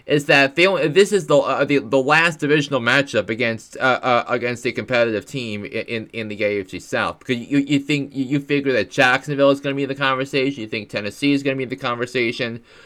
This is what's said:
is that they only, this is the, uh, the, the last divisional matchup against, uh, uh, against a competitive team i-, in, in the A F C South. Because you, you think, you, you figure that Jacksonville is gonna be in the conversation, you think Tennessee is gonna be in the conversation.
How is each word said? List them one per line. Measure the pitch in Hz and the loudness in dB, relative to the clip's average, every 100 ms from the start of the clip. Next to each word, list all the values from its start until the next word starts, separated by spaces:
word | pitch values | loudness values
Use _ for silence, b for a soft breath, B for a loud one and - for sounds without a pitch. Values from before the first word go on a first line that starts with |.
| - | 0
is | 147 147 | 0 4
that | 143 135 165 | 4 4 4
they | 190 | 4
only, | 175 151 | 4 2
this | 175 196 | 4 4
is | 202 147 | 2 4
the, | 143 | 2
uh, | 110 127 | 4 0
the, | 139 143 | 2 2
the | 113 135 | 2 0
last | 131 156 170 160 | 4 4 2 0
divisional | 143 151 143 135 | 0 2 2 -2
matchup | 117 139 139 113 95 | 2 2 2 -2 -2
against, | 110 120 113 - - | -2 -2 -2 -10 -2
uh, | 127 123 | 0 2
uh, | 123 120 - | 2 0 0
against | 123 120 117 | -4 -4 -4
a | 123 | -4
competitive | 117 107 123 117 107 - | -4 -2 0 2 0 -4
team | 139 117 104 | -10 -8 -8
i-, | 101 | -8
in, | 110 - 117 98 | -8 -6 -8 -8
in | 113 107 | -10 -8
the | 104 | -2
A | 104 101 | -2 -2
F | 95 | -6
C | 92 | -12
South. | - 123 92 - | -6 -2 -2 -6
Because | - 120 | -6 -6
you, | 113 143 | 0 -2
you | 139 143 | 2 -2
think, | 139 143 135 | 0 -4 -4
you, | 135 | -6
you | 127 147 | -2 -2
figure | 143 143 135 | 0 -2 0
that | 120 98 | 0 -2
Jacksonville | - 127 131 151 139 139 | 0 2 2 -2 2 2
is | 139 | 2
gonna | 143 | -2
be | 139 | -4
in | 135 | -6
the | 139 | -2
conversation, | 135 131 135 143 135 127 | -2 -2 -2 -2 -2 -4
you | 110 | -8
think | 113 101 | -8 -8
Tennessee | 107 104 - 143 | -8 -8 -2 0
is | 139 | 0
gonna | 139 135 | -2 -4
be | |
in | 120 | -6
the | 131 | -6
conversation. | 131 120 120 127 117 120 120 117 B B | -6 -6 -4 -2 -2 -2 -6 -8 B B